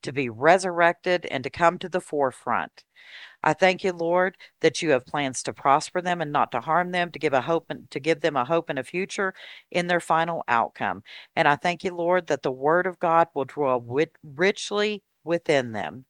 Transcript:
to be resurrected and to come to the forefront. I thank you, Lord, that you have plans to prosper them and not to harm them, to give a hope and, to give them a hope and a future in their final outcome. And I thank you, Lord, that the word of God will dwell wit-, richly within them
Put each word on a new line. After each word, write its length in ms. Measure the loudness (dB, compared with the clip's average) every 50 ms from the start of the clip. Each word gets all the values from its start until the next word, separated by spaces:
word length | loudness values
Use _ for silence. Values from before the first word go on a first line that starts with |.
| -10
to 100 | -6 -4
be 160 | -4 -4 -4
resurrected 960 | -4 2 6 6 6 6 6 0 0 4 4 4 2 _ _ 0 0 0 0
and 180 | -4 -6 -4 -6
to 60 | -6
come 280 | -4 2 2 2 2 2
to 100 | -8 -4
the 120 | -4 -6
forefront. 840 | -4 -4 -2 0 0 0 0 -4 -4 -2 -2 -2 -2 -4 _ -20 -20 _ _ _ -20 -20 -20 -20 -20 -20 -16 _ 0
I 80 | 0 2
thank 320 | 4 4 2 2 2 -2
you, 80 | -4 -4
Lord, 440 | -2 -2 0 2 2 0 0 -2 _ -20 -20 _ _
that 220 | 0 0 0 2 0
you 80 | 2
have 160 | 2 2 2
plans 380 | -2 -6 -4 -4 -4 -4 -6 -8
to 80 | -8 -10
prosper 480 | -2 2 4 4 4 2 -2 _ -4
them 200 | -2 -2 -2 -2
and 120 | -4 -2 0
not 180 | 0 0 0
to 100 | -2 -6
harm 300 | -2 0 0 0 0 0
them, 220 | -2 -2 -2 -2 -4
to 60 | -4
give 160 | -4 0 0
a 80 | 0 0
hope 240 | 2 -2 -2 -2 _
and, 200 | -14 -14 -12 -10 -10
to 80 | -6
give 220 | 0 0 -2 0 0
them 120 | -2 0
a 100 | 0 -2
hope 240 | 0 0 -2 0 -2
and 80 | -6 -6
a 40 | -6
future 520 | -6 -6 -6 -6 -6 -4 -4 -4 -4 -4 -8 -18 -20 -20 -20 _ _
in 160 | -4 -4 -2
their 140 | 0 0 0
final 420 | 2 2 2 2 2 0 -2 -8 -2 0
outcome. 560 | 2 2 2 0 _ -6 -4 -4 -4 -6 -8 -18 -20 -20 -20 _ _
And 100 | 0 2
I 80 | 2 2
thank 300 | 2 0 -4 -4 -2 -6
you, 100 | -8 -4
Lord, 320 | -2 0 2 2 0 2
that 160 | 0 -4 -2 -2
the 80 | -4
word 380 | -4 -2 0 2 2 2 2 0
of 100 | -4 _
God 300 | -2 2 4 4 4 4 _
will 100 | -6 -6
dwell 360 | -6 -4 -2 0 0 0 0
wit-, 360 | -2 -4 -2 -2 -2 -2 _ _ _
richly 800 | -20 -6 -2 0 0 0 -2 -6 -6 -2 -2 -2 -2 -4 -6 _ _ _ _ _
within 480 | -4 -4 -4 _ 2 2 2 2 0 -4
them 340 | -6 -6 -6 -8 -12 -18 _